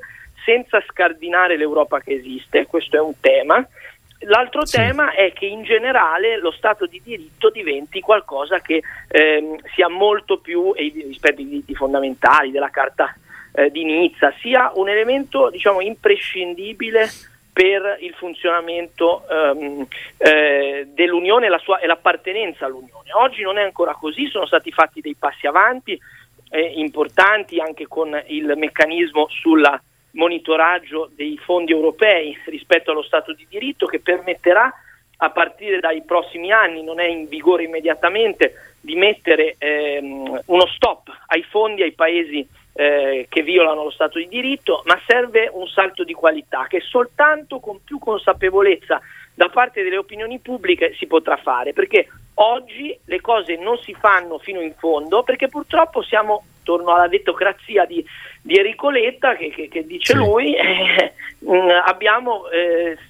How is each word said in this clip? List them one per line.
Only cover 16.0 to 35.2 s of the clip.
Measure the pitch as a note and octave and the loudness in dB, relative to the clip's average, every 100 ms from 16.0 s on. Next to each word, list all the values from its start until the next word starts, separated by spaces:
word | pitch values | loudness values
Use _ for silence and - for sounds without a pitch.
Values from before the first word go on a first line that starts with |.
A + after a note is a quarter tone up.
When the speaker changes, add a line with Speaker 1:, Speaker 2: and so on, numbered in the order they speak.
| G#3+ G3+ - F#3+ F3+ F3 G3+ A3 A3+ A3 A3 - - _ _ | 2 2 -2 -8 -8 -8 -12 -10 0 0 0 -4 -20 _ _
Speaker 1:
per | - F#3 G3 G3 G3 | 2 2 2 -2 -6
il | F3 | -10
funzionamento, | E3 F3+ D#3+ F3 E3+ E3+ E3+ E3+ - E3+ F3 - | -12 -14 -6 -2 -2 -2 -8 -8 -2 0 0 -2
ehm, | E3 D3+ C#3+ C#3+ C#3+ C3 - - - | 0 0 0 -6 -8 -10 -14 -14 2
eh, | D#3 D3+ D3+ C#3+ C#3 C#3 C#3 | 4 6 4 2 0 -4 -6
dell'Unione | C#3+ F3 F3 F3+ A3+ A3+ | 0 2 2 2 4 4
e | |
la | E3+ | 2
sua, | - F#3+ | 0 0
e | E3+ | 0
l'appartenenza | E3 F#3 E3+ F#3 G3+ G3+ - C3+ | 0 0 0 -4 -6 -6 -6 -10
all'Unione. | C3 B2+ - - | -10 -18 -20 -4
Oggi | F#3 C4 B3 | 0 0 0
non | F#3+ G#3 | -4 -2
è | |
ancora | G3 - E3+ | -2 -2 -4
così, | D3+ D#3 D#3 C#4 | -4 -8 -6 -6
sono | G#3 D#3 | -4 0
stati | E3 - | 0 2
fatti | - D#3 - | 0 0 -2
dei | D3+ D3 | -14 -6
passi | D3 - C#3+ | -6 -4 0
avanti, | E3 G#3+ B3+ A#3+ F3 - - _ _ _ | 2 2 0 -8 -12 -14 -20 _ _ _
eh, | D#3 E3 D#3+ | -4 -4 -4
importanti | D#3 D3 C#3+ - G3 G#3+ G3 E3 | -6 -4 -2 2 4 2 -2 -6
anche | D#3+ D#3 D#3 | -6 -8 -8
con | - D#3 D3 C#3 | -6 -4 -6 -8
il | D3+ D3+ D3 | -6 -4 -2
meccanismo | D3+ - D#3 E3+ E3 D3 D3+ | -2 0 0 0 -2 0 -2
sul | - E3 D#3 C#3+ C3+ _ _ _ | -2 2 4 4 2 _ _ _
monitoraggio | - E3+ E3+ D#3+ D#3+ E3 F3+ E3+ D#3 D3+ - | -2 -2 0 -2 2 2 0 -4 -10 -10 -10
dei | D3 D3 | -10 -8
fondi | - F3+ E3 | -2 -2 0
europei | D#3+ D#3+ D#3 G#3+ F3+ D3+ - - | 0 0 2 4 4 0 -10 -12
rispetto | D#3 - E3+ E3 | -10 0 2 2
allo | D3+ | -4
Stato | D3 D#3+ D3+ | -2 -2 -2
di | D#3 _ | -10 _
diritto, | G3 C4 - F3 | -10 -10 -4 -4
che | D#3 | -2
permetterà | - F3+ F#3 F3 E3+ F#3+ B3+ - _ _ _ - | -2 -2 -4 -2 2 4 2 -2 _ _ _ -4